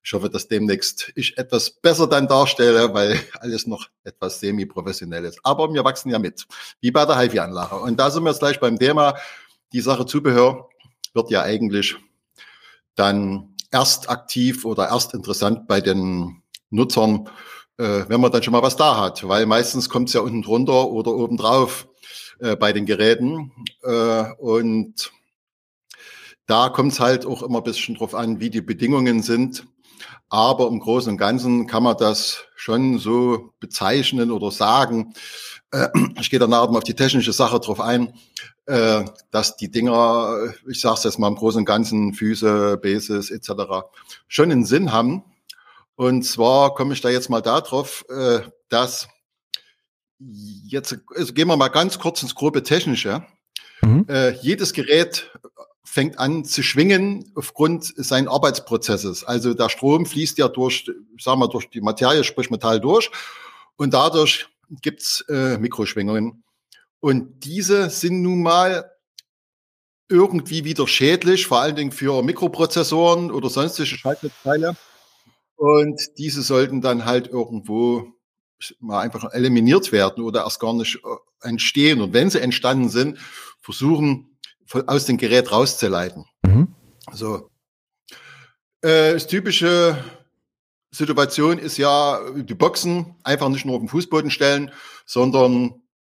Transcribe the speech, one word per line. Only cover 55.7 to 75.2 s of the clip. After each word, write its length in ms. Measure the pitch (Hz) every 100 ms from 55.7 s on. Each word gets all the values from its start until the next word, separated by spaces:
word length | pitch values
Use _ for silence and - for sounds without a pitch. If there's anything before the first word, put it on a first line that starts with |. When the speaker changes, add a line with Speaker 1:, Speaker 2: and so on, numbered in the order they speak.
| _
Speaker 1:
fängt 340 | - - 147 -
an 280 | 131 160 147
zu 180 | -
schwingen 680 | 131 131 180 190 196 202 - -
aufgrund 580 | 135 - 156 165 - -
seines 340 | 127 131 135
Arbeitsprozesses. 920 | 143 147 - - 113 - 101 98 90 -
Also 280 | 120 120
der 160 | 117 113
Strom 360 | - 135 156 170
fließt 320 | 147 156 -
ja 100 | 131
durch, 420 | 127 127 - - 117 - 120
sagen 220 | 127 131
wir, 80 | 120
durch 200 | 117 -
die 120 | 117
Materie, 420 | 104 107 127 151
sprich 260 | 135 - 123
Metall 300 | 110 113 110
durch. 320 | 123 214 - - - - - - - -
Und 180 | 143
dadurch 540 | 131 156 160 156 - - _ _
gibt's, 560 | 147 151 147 - - -
äh, 300 | 143 131 117
Mikroschwingungen. 880 | 117 - 104 110 101 107 113 - _ _ _ _ _ _
Und 400 | 147 131 - -
diese 460 | 143 180 185 202 180
sind 320 | - 175 180
nun 200 | 180 180
mal 480 | 170 175 185 180 - _ _ - _ _ _ _ _ _ _ _ _
irgendwie 560 | 180 196 175 - 160
wieder 240 | 151 156 135
schädlich, 600 | - 135 175 175 185 -
vor 120 | 120
allen 160 | 147 147
Dingen 160 | 139
für 320 | - 139 135
Mikroprozessoren 1080 | 127 - 180 - 165 175 151 160 170 170 175
oder 200 | 127 123
sonstige 380 | 135 160 - 143
Schaltnetzteile. 880 | 123 131 147 147 - 135 151 165 175 _ _ _ _